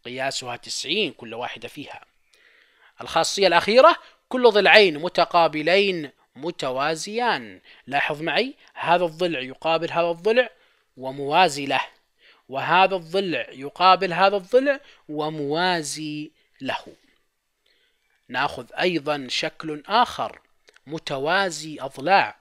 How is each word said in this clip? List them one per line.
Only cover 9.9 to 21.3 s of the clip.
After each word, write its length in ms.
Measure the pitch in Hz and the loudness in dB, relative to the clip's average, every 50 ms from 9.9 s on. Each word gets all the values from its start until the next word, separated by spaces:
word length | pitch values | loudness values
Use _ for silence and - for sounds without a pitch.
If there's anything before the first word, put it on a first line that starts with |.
هذا 200 | - 170 170 170 | -2 -2 -2 -2
الضلع 400 | 170 170 175 214 226 247 247 240 _ _ _ _ _ _ _ _ _ | -2 -2 0 2 2 2 2 0 _ _ _ _ _ _ _ _ _
وموازي 720 | - 127 131 135 143 139 139 147 175 185 170 135 143 139 | -12 -12 -10 -8 -6 -4 0 4 4 4 4 2 -4 -4
له، 140 | 135 135 127 - - _ _ _ _ _ _ _ _ _ _ _ _ | -2 -2 -2 -4 -6 _ _ _ _ _ _ _ _ _ _ _ _
وهذا 480 | 127 135 127 123 165 180 190 185 196 | -10 -8 -2 2 4 4 4 4 2
الضلع 500 | 185 165 160 165 196 202 185 151 123 110 - | -2 -6 -4 -4 -2 -2 -2 -4 -4 -6 -8
يقابل 600 | - 127 135 143 - - 180 185 185 175 190 185 165 | -10 -12 -12 -12 -4 4 6 6 6 6 4 -2 2
هذا 240 | 170 190 196 202 | 4 4 4 4
الضلع 440 | 202 185 - - 247 262 285 277 285 _ - - _ _ - | 2 -4 2 2 2 4 4 -2 -2 _ -20 -20 _ _ -10
وموازي 1200 | 151 151 151 156 160 156 143 139 147 165 180 185 180 170 156 139 139 151 156 151 151 151 151 - _ _ _ _ _ _ | -6 -4 -4 -4 -4 -4 -4 -4 -2 0 0 0 0 -2 -4 -6 -8 -8 -8 -8 -8 -10 -10 -12 _ _ _ _ _ _
له. 260 | 135 131 113 - - - - _ _ _ _ _ _ _ _ _ _ _ _ _ _ _ _ _ _ _ _ _ _ _ _ _ _ _ | -8 -8 -8 -8 -8 -14 -20 _ _ _ _ _ _ _ _ _ _ _ _ _ _ _ _ _ _ _ _ _ _ _ _ _ _ _
ناخذ 380 | 123 123 139 147 - - 120 - - - | -4 -2 -2 -2 -4 -8 -14 -14 -6 -2
أيضًا 460 | 165 185 175 156 139 147 151 143 135 123 | 0 0 0 -2 -2 -2 -4 -4 -4 -6
شكل 520 | - - - 156 - _ - 160 151 147 - - | -6 -4 -6 -6 -8 _ -10 -10 -10 -10 -8 -2
آخر 520 | 196 226 247 - - - 123 104 - - _ _ _ _ _ _ _ _ _ | 2 2 2 2 0 -8 -8 -8 -8 -14 _ _ _ _ _ _ _ _ _
متوازي 880 | 127 151 160 _ - 147 135 135 147 | -12 -12 -12 _ -8 -6 -4 -2 0